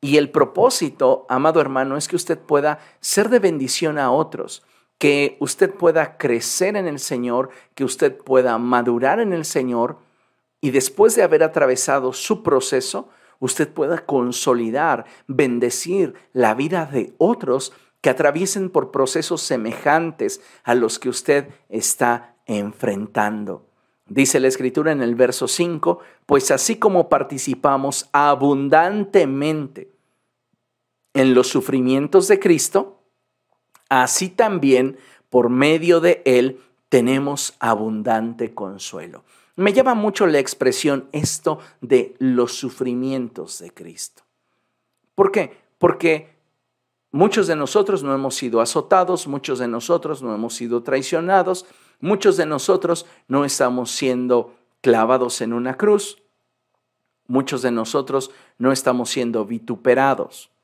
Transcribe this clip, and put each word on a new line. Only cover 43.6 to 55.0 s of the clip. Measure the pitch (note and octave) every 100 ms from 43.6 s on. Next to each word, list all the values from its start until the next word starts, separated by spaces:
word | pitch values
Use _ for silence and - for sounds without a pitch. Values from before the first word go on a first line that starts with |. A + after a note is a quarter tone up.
de | F2
Cristo. | - E2+ E2+ - _ _ _ _ _ _ _ _ _ _
¿Por | - G3
qué? | G#3+ D#3 - _ _
Porque | - - E3+ D#3 D#3 _ _ _ _ _ _ _ _
muchos | C#3 G3+ G#3+ F3
de | D#3
nosotros | C#3+ - G3+ G3
no | C#3+
hemos | C3+ C3+
sido | C3 B2+ A2+
azotados, | A#2 D#3+ C3 F#3+ F3+ F3+ D3+
muchos | C#3 - B2+
de | B2
nosotros | A#2 - E3+ D#3+ D3
no | B2+
hemos | G#2+ A2+
sido | - A#2+ A#2+
traicionados, | A#2 C3+ C3+ E3 E3+ F#3+ F3+ F3+ - _ _ _
muchos | D#3 G3+ G3+ E3
de | D#3
nosotros | D3 - F#3 F3 E3+ - _ _
no | C3+
estamos | C#3+ - B2+ B2 B2
siendo | - C3+ B2 B2+ B2 - _ _ _
clavados | - A#2